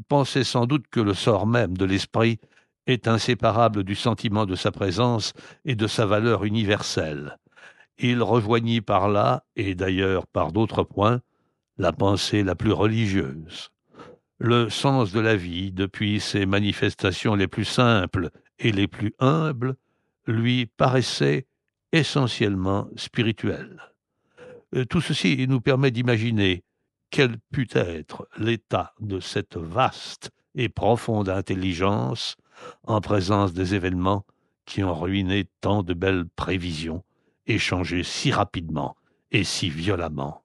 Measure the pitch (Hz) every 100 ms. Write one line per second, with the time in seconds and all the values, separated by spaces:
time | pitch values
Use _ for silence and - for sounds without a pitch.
0 | - 143 131 139 117 127 120 147 - 123
1 | 104 92 - 101 104 120 95 92 95 98
2 | - 113 113 113 - _ _ _ - 123
3 | 113 113 - 120 117 107 113 104 95 101
4 | 120 107 113 104 101 90 104 - 98 90
5 | 123 113 - - - - - 113 107 -
6 | 104 104 117 101 104 113 101 101 - 95
7 | 80 71 73 - _ _ - - _ -
8 | 123 120 101 117 104 117 117 117 101 98
9 | 101 104 123 127 - - 98 90 95 95
10 | 95 92 85 92 80 95 107 - - 92
11 | 104 123 - _ _ _ _ - 90 80
12 | 98 98 - 104 95 87 110 87 107 113
13 | 107 95 69 76 80 - - _ _ -
14 | - - _ - 120 120 110 - 139 135
15 | 104 110 110 107 87 87 98 95 98 -
16 | 104 104 - 107 95 98 104 - 107 -
17 | 98 87 120 101 95 - 101 - 120 110
18 | 87 95 80 - _ - 120 98 101 -
19 | 104 - 131 160 156 127 131 131 _ _
20 | _ _ - 113 120 123 117 - 135 127
21 | 117 - 139 143 - _ _ _ _ 165
22 | 139 147 120 - 107 95 92 101 - -
23 | - - 110 110 101 - - - - _
24 | _ _ _ _ - - _ 135 120 175
25 | - 151 185 135 131 135 143 131 139 117
26 | 123 113 117 107 95 92 - _ _ _
27 | _ - 127 113 - 139 117 127 90 82
28 | 76 - - - 110 117 - 104 87 -
29 | 107 95 - 107 - 92 82 101 131 -
30 | - - - - _ - 117 - 98 117
31 | - 107 95 95 - 98 95 82 95 110
32 | 123 120 - - _ - - - - 110
33 | - 104 90 101 101 87 92 101 92 90
34 | 92 101 - _ _ _ - - 98 80
35 | 87 98 92 101 90 _ 95 104 87 87
36 | 95 95 85 - - 92 87 78 82 80
37 | - _ _ _ - 104 - 87 82 87
38 | 85 - 139 104 104 95 80 76 67 -
39 | _ _ _ 104 87 - 92 73 87 90
40 | 82 73 69 -